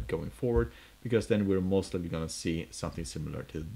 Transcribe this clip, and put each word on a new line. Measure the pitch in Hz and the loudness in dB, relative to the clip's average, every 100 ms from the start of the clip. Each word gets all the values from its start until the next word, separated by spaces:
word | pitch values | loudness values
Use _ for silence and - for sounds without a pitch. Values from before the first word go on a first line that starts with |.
| - | -4
going | 82 78 | -4 -4
forward, | - 123 117 117 - - - | -2 2 2 2 -4 -20 -10
because | 117 113 - | 2 2 4
then | 107 98 | 4 6
we're | 95 | 4
most | 92 95 90 | 4 2 2
likely | 92 85 | -2 -2
gonna | 82 82 | -2 -4
see | - 90 82 - | -4 -2 -2 -4
something | - 82 87 82 | -6 -6 -6 -8
similar | 80 76 73 | -6 -6 -8
to | - 80 80 | -8 -8 -8